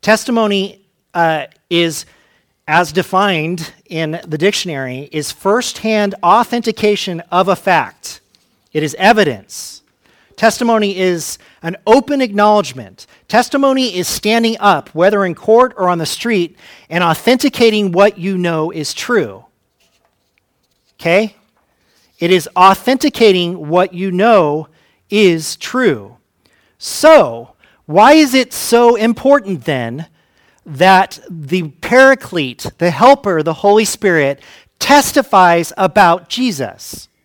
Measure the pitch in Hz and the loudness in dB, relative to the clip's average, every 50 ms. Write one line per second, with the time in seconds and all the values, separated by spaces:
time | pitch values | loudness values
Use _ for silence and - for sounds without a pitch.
0 | - 202 220 208 - - 240 233 220 208 202 196 190 196 202 _ _ _ _ _ | 2 0 0 0 0 -4 -2 -2 0 0 -2 -4 -4 -6 -10 _ _ _ _ _
1 | _ _ _ 175 170 165 160 156 135 - _ _ _ _ 175 170 170 165 151 - | _ _ _ -2 0 0 0 -4 -6 -10 _ _ _ _ -2 0 0 0 -4 -8
2 | - _ _ _ _ _ _ _ _ _ _ _ _ - 156 170 175 156 151 190 | -14 _ _ _ _ _ _ _ _ _ _ _ _ -2 0 0 0 0 -2 -4
3 | 170 - - 185 202 202 185 160 151 160 180 170 165 - - _ _ _ 180 160 | -4 -2 0 0 0 0 0 -2 -4 -6 -6 -8 -10 -14 -16 _ _ _ -8 -6
4 | 165 156 156 170 - 170 156 151 160 202 208 - - 180 156 139 135 127 127 131 | -6 -6 -6 -10 -10 -10 -6 -2 -2 -2 -2 -2 -8 -8 -8 -8 -8 -8 -10 -12
5 | 143 143 - 156 147 - - _ - 196 208 240 240 - - - - 220 220 214 | -14 -10 -10 -8 -8 -8 -12 _ -2 -2 -2 -2 -2 -6 -12 -8 -6 -2 -2 0
6 | 208 202 196 - - 170 190 226 240 - - 240 233 233 214 - - 208 208 190 | -2 -2 -4 -2 2 2 4 2 2 0 -4 -4 -4 -4 -6 -2 0 0 0 -2
7 | - - 175 165 - _ - 175 185 190 190 - - 196 180 165 220 202 - _ | -4 -8 -10 -12 -10 _ -2 -2 0 0 -2 -2 0 0 0 0 0 -4 -12 _
8 | _ - - - _ _ _ _ _ _ _ _ _ _ _ 156 151 151 135 156 | _ -20 -20 -20 _ _ _ _ _ _ _ _ _ _ _ -6 -6 -6 -6 0
9 | 185 208 240 220 202 151 123 101 98 _ - - - - - - _ _ _ _ | 2 2 4 4 2 0 -2 -8 -14 _ -20 -18 -18 -18 -20 -20 _ _ _ _
10 | _ _ _ _ _ _ _ - - 226 214 - 247 233 233 220 214 202 196 185 | _ _ _ _ _ _ _ 0 0 0 0 0 -2 0 0 0 0 -2 -4 -2
11 | 185 185 180 165 156 - - - _ _ _ _ - 165 185 - _ - 220 277 | -2 -2 -2 -2 -6 -10 -14 -16 _ _ _ _ -10 -10 -10 -8 _ 2 2 2
12 | - - 294 277 262 226 202 202 208 214 214 208 190 135 120 131 113 92 98 _ | 2 0 -4 -4 -2 -4 0 2 2 4 4 2 0 -2 -8 -14 -16 -18 -20 _
13 | - _ _ _ _ _ - 220 247 - - 277 277 269 262 269 262 233 175 180 | -20 _ _ _ _ _ 0 0 0 0 -2 0 0 0 0 0 -2 -4 -4 -6
14 | 175 - - - - 208 220 233 226 226 226 - - 202 180 147 - - _ 156 | -6 -6 -8 -6 -2 -2 0 0 0 -2 -2 0 2 2 2 0 -2 -8 _ 0
15 | 175 196 208 202 196 185 165 - - - 220 233 254 254 - - 185 180 175 170 | 2 2 2 0 -2 -4 -6 -6 0 2 4 4 4 2 0 -4 -2 -2 -2 -2
16 | 160 147 - - - 233 226 196 170 160 _ _ _ - - _ _ _ 156 175 | -4 -8 -8 -8 -4 -2 -2 -2 -2 -4 _ _ _ -20 -20 _ _ _ -4 -2
17 | 180 170 160 - - - 247 247 - 285 - - 247 226 214 214 208 190 170 180 | 0 0 0 0 2 0 0 2 0 -2 0 2 2 2 2 0 -2 -2 2 4
18 | 202 214 - - 165 196 196 180 175 175 165 160 156 165 - 165 151 - - - | 2 2 2 -2 -8 -6 -4 -2 -2 -2 -2 -2 -4 -6 -6 -8 -10 -10 -10 -12
19 | - - 247 214 156 110 95 95 _ _ _ _ _ _ _ _ _ _ _ _ | -6 -2 -2 -2 -2 -4 -8 -18 _ _ _ _ _ _ _ _ _ _ _ _
20 | _ _ _ _ _ _ _ _ _ _ _ _ _ _ _ _ _ _ _ _ | _ _ _ _ _ _ _ _ _ _ _ _ _ _ _ _ _ _ _ _
21 | - 165 170 196 220 214 _ _ _ _ _ _ _ _ _ _ _ _ _ _ | -2 0 2 2 0 -2 _ _ _ _ _ _ _ _ _ _ _ _ _ _
22 | _ _ _ _ 175 170 185 180 - - _ 180 180 190 196 - - - 262 262 | _ _ _ _ -2 0 0 0 0 -4 _ 4 4 4 4 2 0 -2 -2 0
23 | - 294 - - 226 214 190 180 175 170 180 185 151 147 160 180 185 185 - 175 | -2 -4 0 2 2 4 4 2 -2 -4 -6 -8 -8 -2 0 0 0 0 -4 -8
24 | 190 196 180 180 202 233 233 202 170 147 147 156 156 _ _ _ _ _ _ _ | -6 -4 -2 0 2 4 4 4 2 2 -2 -4 -8 _ _ _ _ _ _ _
25 | _ _ 202 208 214 185 170 165 156 - - - - - - 254 254 208 147 110 | _ _ 0 2 2 2 2 0 -4 -10 -12 -12 -14 -6 -4 0 0 0 -2 -2
26 | 98 95 - _ _ _ _ _ _ _ _ _ _ _ _ _ - - - - | -8 -18 -20 _ _ _ _ _ _ _ _ _ _ _ _ _ -14 -12 -8 2
27 | - 311 320 294 185 127 113 113 117 _ _ _ _ _ _ _ _ - 151 180 | 6 6 6 6 6 2 -2 -10 -14 _ _ _ _ _ _ _ _ -2 2 4
28 | 208 254 294 320 302 269 247 262 254 254 - - - - 233 233 240 240 233 208 | 6 6 6 6 4 4 2 -2 -2 -2 -6 -12 -4 0 2 4 4 4 2 2
29 | 220 233 233 - - 262 277 285 208 196 190 147 117 - 147 127 120 117 117 139 | 0 -2 -2 0 2 2 2 2 2 -4 -10 -8 -6 -6 -4 -4 -4 -8 -8 -12
30 | 165 _ _ _ _ _ _ _ _ _ _ _ _ - 151 131 175 185 190 185 | -14 _ _ _ _ _ _ _ _ _ _ _ _ -18 -4 0 4 4 6 4
31 | 190 - - - - - 180 165 151 131 160 185 170 151 - _ - - 233 254 | 4 0 -6 -20 -18 -18 -16 -14 -8 -6 -4 -4 -4 -6 -12 _ -8 0 4 4
32 | 262 269 269 254 - - - 175 143 127 120 _ - - - _ 165 175 156 127 | 6 6 4 2 -2 -8 -6 -6 -6 -6 -8 _ -12 -12 -6 _ -2 -2 0 4
33 | 220 254 277 277 - 202 180 160 151 165 160 - - 202 202 220 226 196 - - | 4 4 4 4 2 -4 -2 -2 -2 -2 -4 -2 0 2 2 2 2 0 -4 -2
34 | - 196 175 160 143 135 139 _ - - - - _ _ _ _ - - 277 294 | -2 0 0 2 0 0 -2 _ -12 -20 -20 -20 _ _ _ _ 0 2 4 4
35 | 269 - - 294 247 - - 196 185 175 170 170 165 - - - 190 185 - 214 | 2 2 -2 -2 -2 2 4 4 4 6 4 2 -2 -4 -4 -2 -4 0 2 4
36 | 196 175 170 185 175 _ - 240 254 254 190 139 131 101 - _ - - - - | 4 4 2 0 -4 _ -6 -4 -4 -4 -4 -4 -8 -10 -10 _ -18 -18 -18 -18
37 | - _ _ _ | -20 _ _ _